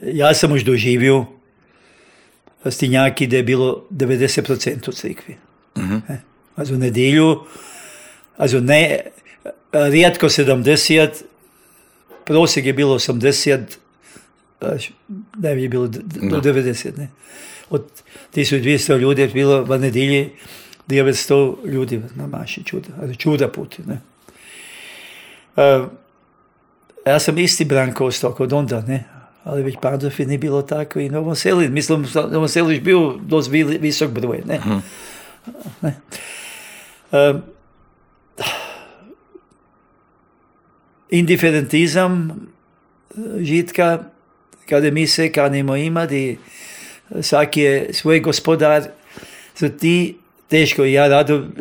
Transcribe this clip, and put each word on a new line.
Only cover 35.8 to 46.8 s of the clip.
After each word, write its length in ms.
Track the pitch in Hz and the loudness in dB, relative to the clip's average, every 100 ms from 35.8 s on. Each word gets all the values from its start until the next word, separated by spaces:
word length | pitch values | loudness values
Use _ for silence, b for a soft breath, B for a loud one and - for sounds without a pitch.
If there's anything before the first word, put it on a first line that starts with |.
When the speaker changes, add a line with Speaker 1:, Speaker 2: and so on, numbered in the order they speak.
Speaker 1:
Ne. 180 | 165 139 - B B B B B B B B B B | -8 -8 -12 B B B B B B B B B B
E, 220 | 143 143 143 - - _ _ _ _ _ _ _ - B B B B B B 214 - _ 370 _ _ _ _ _ _ _ _ _ _ _ _ _ _ _ _ - | 2 4 2 -6 -20 _ _ _ _ _ _ _ -12 B B B B B B -20 -20 _ -20 _ _ _ _ _ _ _ _ _ _ _ _ _ _ _ _ -4
indiferentizam, 1200 | 175 170 170 170 151 135 151 170 165 185 180 160 208 - _ _ _ _ _ _ - 220 214 | 0 2 2 2 0 0 0 2 2 0 0 -4 -8 -16 _ _ _ _ _ _ -16 -10 -6
Žitka, 640 | 160 165 170 - 175 165 - _ _ _ _ _ - | -2 0 -2 0 2 0 -4 _ _ _ _ _ 0
kada 220 | 143 147 | 2 2
mi 160 | 147 156 | 2 0
sve 240 | - 160 | 0 0
kanimo 440 | 156 139 139 139 139 | 2 0 0 -2 -2
imati, 600 | 156 165 165 139 135 113 B B B B | -2 -2 -2 -2 -4 -8 B B B B